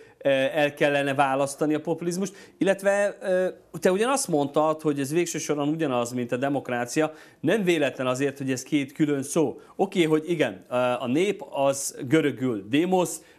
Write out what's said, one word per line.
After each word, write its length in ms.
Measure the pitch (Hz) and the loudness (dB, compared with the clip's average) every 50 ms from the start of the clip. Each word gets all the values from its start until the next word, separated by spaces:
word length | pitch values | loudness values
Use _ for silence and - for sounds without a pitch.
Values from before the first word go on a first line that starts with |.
| - - - - | -16 -20 -12 -4
ö, 100 | - 139 | 0 2
el 460 | 135 135 135 135 - 160 147 143 143 | 2 2 2 0 2 2 0 2 2
kellene 400 | - 160 147 143 143 139 143 135 | 2 2 2 2 2 0 0 2
választani 600 | 135 143 135 135 139 143 139 - - 160 151 151 | 2 2 2 2 0 0 -2 -2 -2 -2 0 0
a 60 | 147 | -2
populizmust, 720 | 151 - 165 160 170 175 175 180 196 185 - - - - - - | -2 -4 -4 -4 -4 -4 -4 -4 -4 -6 -8 -12 -20 -12 -6 -2
illetve, 580 | - 196 190 190 196 196 196 202 202 202 - - - | 0 0 0 2 2 0 2 2 0 0 -2 -4 -2
ö, 260 | 202 185 180 185 180 - - - _ - 170 | 0 0 2 0 0 -4 -6 -16 _ -6 0
te 120 | - 196 185 | 2 2 4
ugyanazt 360 | 196 220 254 285 269 - - | 4 2 0 0 0 0 0
mondtad, 520 | 165 147 143 135 - 156 151 156 156 156 | 0 0 0 2 2 2 2 2 0 0
hogy 200 | - 156 147 139 | 0 -2 0 0
ez 120 | 139 131 151 | -2 0 0
végső 260 | 175 175 170 - 160 | 0 0 0 -4 -6
soron 300 | 143 - 151 147 143 147 | -4 -4 -2 0 0 0
ugyanaz, 440 | 156 165 160 143 131 120 120 117 127 | 0 0 0 0 0 0 -2 -2 -2
mint 200 | 127 123 117 - | -4 -4 -2 -2
a 40 | |
demokrácia, 760 | 123 135 139 143 131 - - 123 120 120 120 - 156 156 151 - - - - - _ | -2 -2 0 -2 -2 -4 -2 -4 -4 -2 -2 0 0 0 0 -2 -8 -20 -20 -14 _
nem 240 | - 147 185 226 196 | -2 0 0 2 2
véletlen 420 | 175 175 160 147 131 - - 131 | 2 2 2 2 0 -2 -2 -2
azért, 320 | 127 127 127 143 139 135 - | -2 0 0 0 -2 -2 -4
hogy 120 | 139 131 | -4 -4
ez 120 | 131 127 - | -4 -4 -4
két 300 | - - 147 139 131 - | -2 0 0 0 -2 -2
külön 300 | - 160 147 147 139 131 | 0 0 0 0 -2 -2
szó. 380 | 135 - 175 156 123 95 - - - - | -2 0 0 0 0 -2 -6 -14 -10 -4
Oké, 260 | - 190 190 - 190 165 | -2 -2 0 2 2 2
hogy 280 | 156 156 156 156 156 | 4 4 2 0 0
igen, 340 | 175 156 143 120 98 92 - - | 0 0 0 0 -2 -8 -10 -4
ö, 40 | 127 | -2
a 320 | 123 127 123 123 - 135 | 0 0 0 0 -2 -2
nép 380 | 120 123 151 185 208 196 - 139 - | 0 0 0 2 0 -2 -4 -8 -8
az 460 | - 139 139 139 135 135 - - - - 143 123 | -4 0 0 0 0 -2 -4 -8 -8 -8 -4 2
görögül 560 | 139 160 147 143 127 113 131 127 117 101 90 104 | 2 2 2 2 -2 -2 -2 -2 -2 -4 -4 0
démosz, 540 | 120 147 170 180 185 185 175 160 - - - - - | 0 0 2 2 2 0 0 0 -4 -10 -14 -18 -20